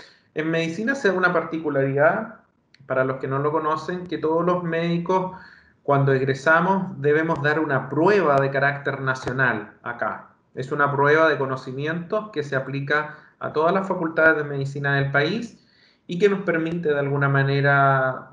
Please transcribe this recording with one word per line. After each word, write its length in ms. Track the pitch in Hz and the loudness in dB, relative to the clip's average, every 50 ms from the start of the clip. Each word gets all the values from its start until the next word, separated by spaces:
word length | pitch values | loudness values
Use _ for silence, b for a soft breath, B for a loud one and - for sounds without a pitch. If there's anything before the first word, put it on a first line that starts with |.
| B B B B B B B | B B B B B B B
En 160 | 156 156 160 | -4 -2 -2
medicina 420 | 165 165 165 165 165 190 220 254 277 | 0 -2 -2 -2 -4 -4 -4 -4 -2
se 140 | - - 196 | 0 0 0
da 60 | 185 | 0
una 180 | 185 185 175 | 2 2 2
particularidad, 1080 | 170 165 - - 165 160 160 151 139 135 135 135 135 139 147 165 190 220 226 - - - _ _ _ _ _ _ _ _ - | 2 0 -2 -2 -6 -4 -4 -2 0 0 0 0 2 4 4 4 4 2 -4 -8 -12 -20 _ _ _ _ _ _ _ _ -8
para 200 | - 131 131 131 | -4 0 0 0
los 120 | 131 131 135 | 0 -2 -4
que 120 | - 135 | -4 -4
no 100 | 135 139 | -2 -2
lo 120 | 143 151 151 | -2 0 0
conocen, 520 | 160 156 151 156 151 - - 180 180 180 | 0 0 0 -2 -2 -4 -6 -8 -8 -8
que 120 | 175 156 - | -8 -8 -4
todos 280 | 156 156 160 165 175 | -2 0 0 0 2
los 160 | 180 175 180 | 0 0 0
médicos, 760 | 175 165 165 165 170 170 170 175 170 - 185 185 - B B B B B B B B B B B - | -2 -2 -2 -2 -2 0 -2 -2 -2 0 0 0 0 B B B B B B B B B B B -2
cuando 280 | - 139 139 139 139 | 0 2 4 4 4
egresamos, 920 | 135 131 135 135 131 - - 160 160 165 175 190 196 190 180 - - 135 | 2 2 2 0 -2 0 2 4 4 4 4 2 0 0 -2 -4 -6 -2
debemos 400 | 135 147 147 156 160 165 165 143 | 0 2 2 2 2 0 -2 0
dar 180 | 139 147 156 160 | 0 0 0 0
una 280 | 156 143 139 131 - - | 0 0 0 -2 -2 -2
prueba 460 | 139 143 165 190 208 202 175 151 139 139 | 0 2 4 4 4 4 4 4 4 2
de 100 | 135 139 | 2 0
carácter 480 | 135 139 139 139 143 139 - 147 123 127 | 0 0 0 0 -2 -2 -4 -6 -6 -4
nacional 720 | 135 131 127 - - - 123 131 131 123 117 104 104 - - _ - | -4 -4 -4 -4 -4 -6 -2 0 0 0 0 -2 -6 -10 -16 _ -12
acá. 480 | 120 117 - 117 104 92 - - - _ _ _ _ - | -10 -8 -4 -4 -6 -6 -8 -14 -20 _ _ _ _ -10
Es 180 | - 131 - 151 | -10 -8 -6 -2
una 180 | 143 143 139 | 0 0 0
prueba 380 | 135 135 139 143 151 160 160 160 | 2 2 4 4 6 6 4 4
de 80 | 143 135 | 2 0
conocimientos 920 | 135 131 131 131 - 135 127 135 147 156 165 175 170 - 220 214 208 214 | -2 -4 -4 -6 -8 -10 -8 -6 -6 -4 -4 -6 -6 -4 -4 -6 -6 -6
que 120 | - 151 139 | -6 -6 -6
se 140 | - 143 131 | -2 -4 -4
aplica 600 | 131 139 139 139 139 139 147 151 151 B B B B B B B | -4 -4 -6 -6 -2 0 0 -2 -2 B B B B B B B
a 140 | 131 127 - | -10 -4 -2
todas 200 | 151 156 170 185 | 0 2 2 2
las 140 | 190 190 190 | 2 0 -2
facultades 500 | 185 175 165 160 160 165 160 160 156 151 | -4 -2 -2 -2 0 4 4 4 4 4
de 60 | 147 | 0
medicina 520 | 143 143 139 139 139 - 143 139 139 139 | -4 -4 -4 -4 -6 -6 -4 -2 0 0
del 160 | 139 139 139 | 0 0 2
país 480 | 139 143 143 165 202 233 240 - - b b b b b b b b b b - | 2 2 2 2 0 -4 -6 -8 -14 b b b b b b b b b b -8
y 120 | 180 170 | -2 2
que 100 | 208 202 | 4 4
nos 120 | 196 180 | 2 2
permite 480 | - 170 165 160 160 165 170 175 170 151 | -2 -2 0 0 0 -2 -4 -2 0 0
de 100 | 147 143 | 0 0
alguna 300 | 143 139 139 139 143 139 | 0 0 0 0 2 2
manera, 1000 | 139 139 139 139 139 139 139 143 143 139 139 139 135 131 131 131 127 - - - | 2 2 2 2 2 2 4 4 4 6 6 4 4 4 2 0 -2 -6 -10 -18